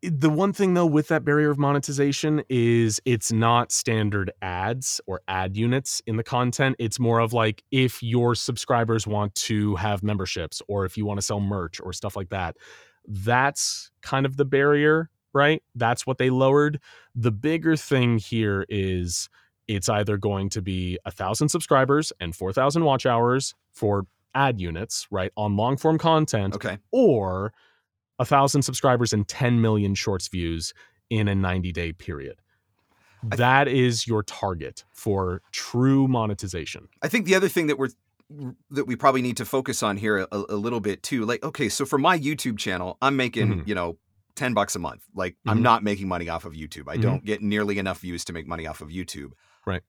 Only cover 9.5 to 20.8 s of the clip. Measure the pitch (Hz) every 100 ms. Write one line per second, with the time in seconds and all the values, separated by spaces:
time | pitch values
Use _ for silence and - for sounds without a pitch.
9.5 | 107 104 95 107 101 104 104 92 - 80
10.5 | - - 101 92 - 104 101 98 104 98
11.5 | 101 85 - 92 87 104 101 92 98 87
12.5 | - - - - _ - 101 98 123 139
13.5 | 139 - - - _ - 135 135 135 139
14.5 | 135 143 147 151 156 160 _ _ 139 143
15.5 | 156 _ 123 117 120 - 131 131 127 131
16.5 | 143 147 147 - - _ - 117 104 143
17.5 | 165 160 156 - 135 123 117 - 117 107
18.5 | 98 95 101 95 92 87 85 - _ _
19.5 | _ - 104 95 107 104 104 104 98 98
20.5 | 110 95 92